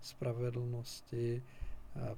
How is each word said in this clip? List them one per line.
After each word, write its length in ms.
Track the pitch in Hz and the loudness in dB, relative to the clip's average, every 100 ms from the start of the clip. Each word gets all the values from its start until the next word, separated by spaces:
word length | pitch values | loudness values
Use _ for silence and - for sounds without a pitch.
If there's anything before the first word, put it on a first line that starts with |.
spravedlnosti, 1400 | - - 123 117 123 120 120 120 120 - - 120 117 120 127 - - - - 143 | -10 -2 0 2 2 2 0 0 -2 -8 -4 2 4 2 -2 -4 -2 -2 -4 -2
eh, 40 | 120 | -2